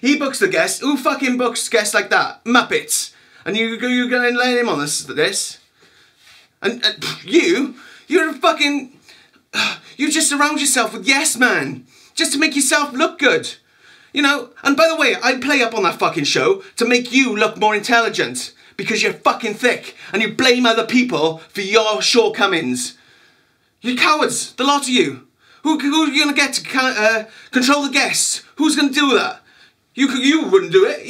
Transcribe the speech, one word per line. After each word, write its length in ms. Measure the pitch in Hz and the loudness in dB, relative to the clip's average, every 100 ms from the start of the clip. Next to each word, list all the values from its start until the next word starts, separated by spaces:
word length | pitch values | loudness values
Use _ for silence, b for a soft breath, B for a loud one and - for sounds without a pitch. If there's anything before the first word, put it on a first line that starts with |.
He 160 | 247 285 | 0 0
books 200 | 277 254 | -2 -2
the 100 | 202 | 0
guests. 320 | 160 185 - | 2 0 -2
Who 160 | 269 294 | -2 -2
fucking 400 | 311 269 262 247 | -2 -2 -2 -2
books 320 | 240 240 - | -2 -4 0
guests 240 | 220 208 | 0 2
like 160 | 214 202 | 0 2
that? 320 | 190 139 - | 0 0 -4
Muppets. 680 | 226 240 156 160 - - - b b b | 0 2 2 -2 -2 -6 -6 b b b
And 120 | - 214 | -6 -2
you 200 | 226 226 | -2 -2
go, 100 | 247 | -2
you 200 | 247 247 | 0 0
gonna 220 | 247 240 | 0 2
let 260 | 240 254 240 | 2 2 2
him 100 | 233 | 0
on 80 | 151 | -2
this, 220 | 147 - | -4 -6
this? 540 | 151 127 175 196 - - _ b b b b b b b b _ | -6 -2 0 -2 -8 -12 _ b b b b b b b b _
And, 100 | - 240 | -6 -4
and 120 | 214 208 | -4 -6
pff, 280 | - - | -8 -10
you, 520 | - 302 214 247 285 B B B - | -2 0 2 0 -2 B B B -2
you're 220 | 339 320 | 0 0
a 40 | |
fucking, 640 | 277 330 320 294 285 - _ b b b b _ | 0 -2 0 0 -2 -8 _ b b b b _
<sighs> 420 | - - - - - | -6 -4 -6 -14 -6
you 140 | 302 | -2
just 180 | 311 302 | 0 0
surround 320 | 285 294 294 | 2 0 0
yourself 320 | 277 247 220 | 0 0 -2
with 140 | 226 185 | -2 0
yes 300 | 277 - 226 | 0 0 0
man, 500 | 247 175 131 - b b b | 2 2 -4 -8 b b b
just 180 | - 320 | -4 -2
to 60 | 277 | 0
make 180 | 311 285 | 0 0
yourself 360 | 262 302 285 | 2 0 0
look 260 | 254 330 - | 0 -2 0
good. 360 | 285 160 - - b b b b b | 2 2 -2 -14 b b b b b
You 100 | 277 | 0
know, 280 | 285 285 - - | 0 0 -4 -4
and 120 | - 285 | 0 4
by 120 | 330 | 4
the 80 | 320 | 4
way, 180 | 269 185 | 0 0
I 140 | 240 262 | -2 -2
play 240 | 254 285 | 0 0
up 100 | 233 | 0
on 100 | 226 | 0
that 160 | 175 160 | -2 0
fucking 240 | 175 160 | -2 0
show 380 | 143 139 147 196 B - | -2 0 2 0 B -4
to 80 | |
make 280 | 233 247 240 | 2 2 2
you 240 | 247 254 208 | 2 2 2
look 220 | 214 - | -2 0
more 180 | 214 208 | 0 0
intelligent, 760 | 208 233 220 208 127 127 - b b - | 2 2 2 -2 -4 -6 -12 b b -10
because 260 | 190 214 | -4 -2
you're 100 | 214 | -2
fucking 420 | 185 196 - 220 | -2 -2 -2 -4
thick, 400 | 208 240 208 - B B | -2 -2 -2 -6 B B
and 80 | 190 | -4
you 120 | 220 | -2
blame 320 | - 254 247 240 | 0 2 4 4
other 180 | 226 226 | 2 2
people 520 | 247 - 151 160 160 B | 2 2 0 -2 -2 B
for 120 | - | -8
your 420 | 196 214 214 214 | 0 2 2 0
shortcomings. 960 | - 240 208 214 202 170 131 123 - b b b b b b b b b | 2 2 2 0 0 0 -2 -4 -6 b b b b b b b b b
You're 160 | 233 247 | -6 0
cowards, 560 | - 302 - - - | 0 2 0 -2 -8
the 100 | - | -2
lot 180 | 269 285 | 0 0
of 60 | 254 | 2
you. 400 | 247 147 127 - b b b | 0 0 -4 -14 b b b
Who, 160 | 302 311 | -2 0
who 240 | 277 311 | 0 0
are 60 | 302 | 0
you 160 | 277 | 0
gonna 120 | 294 277 | 0 0
get 180 | 269 | -2
to 100 | 254 | -4
ca-, 320 | - 262 254 214 | -4 -2 -2 0
uh, 320 | 220 220 214 B B | 0 0 -4 B B
control 320 | 254 254 294 | 0 2 2
the 80 | 277 | 2
guests? 500 | 277 226 180 - - b - | 0 0 0 -2 -6 b -2
Who's 180 | 311 | 0
gonna 160 | 302 285 | 2 0
do 220 | 269 285 | 2 2
that? 280 | 208 139 - b b b b _ | 2 0 -6 b b b b _
You 160 | - 269 | -2 -2
c-, 180 | 254 269 | 2 2
you 140 | 311 214 | 2 4
wouldn't 240 | 190 170 | 2 4
do 120 | 185 226 | 4 4
it. 180 | 294 - | 0 -8